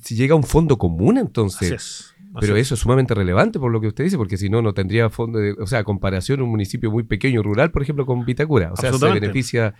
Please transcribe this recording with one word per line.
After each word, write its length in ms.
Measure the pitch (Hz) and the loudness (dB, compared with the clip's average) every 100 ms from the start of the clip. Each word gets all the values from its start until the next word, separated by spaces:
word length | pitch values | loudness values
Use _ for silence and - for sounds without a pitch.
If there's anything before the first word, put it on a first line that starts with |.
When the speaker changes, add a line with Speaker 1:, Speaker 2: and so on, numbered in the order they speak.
Speaker 1:
si 140 | - 113 | -8 0
llega 180 | 135 | 4
a 20 | 160 | 4
un 80 | |
fondo 340 | 131 151 165 127 | 4 2 4 2
común, 400 | 90 82 117 262 | 0 2 2 2
entonces. 540 | 220 - 101 - 90 | 0 0 -2 -2 -2
Speaker 2:
Así 40 | 110 | -2
es, 400 | - - - _ | -8 -16 -20 _
así 220 | - 147 | -16 -4
Speaker 1:
Pero 160 | 104 104 | 0 2
Speaker 2:
es. 80 | |
Speaker 1:
eso 100 | 131 | 0
es 60 | 117 | 0
sumamente 340 | 113 127 127 | 2 2 2
relevante 460 | 104 92 92 208 185 | 0 2 2 2 0
por 120 | 123 | -2
lo 80 | 113 | -2
que 80 | 107 | -2
usted 160 | 104 | -2
dice, 140 | 160 185 | -2 -2
porque 180 | 98 95 | -2 -4
si 140 | 98 | -2
no, 140 | 113 | 0
no 100 | 113 | 0
tendría 380 | 98 92 110 113 | -2 -2 0 0
fondo 260 | - 117 113 | -2 -4 -2
de, 140 | 101 | -2
o 140 | 101 98 | -4 -4
sea, 160 | 123 | -2
comparación 580 | 107 98 98 95 90 139 | -2 -2 -2 -2 -2 -2
un 80 | 123 | 0
municipio 400 | 107 98 123 117 | -2 -2 -4 -2
muy 140 | 110 | -2
pequeño, 400 | 110 104 135 120 | -2 -2 0 0
rural, 260 | 104 104 165 | 2 2 2
por 140 | - | 0
ejemplo, 240 | 139 143 131 | -2 -2 -2
con 180 | 123 120 | -2 -2
Vitacura. 480 | 123 156 135 82 | -2 2 2 2
O 20 | 87 | 0
sea, 140 | 127 | 0
se 60 | 127 | 2
Speaker 2:
Absolutamente. 320 | 143 104 101 | 2 2 0
Speaker 1:
beneficia 480 | 131 123 117 110 - | -2 -2 -2 -2 -4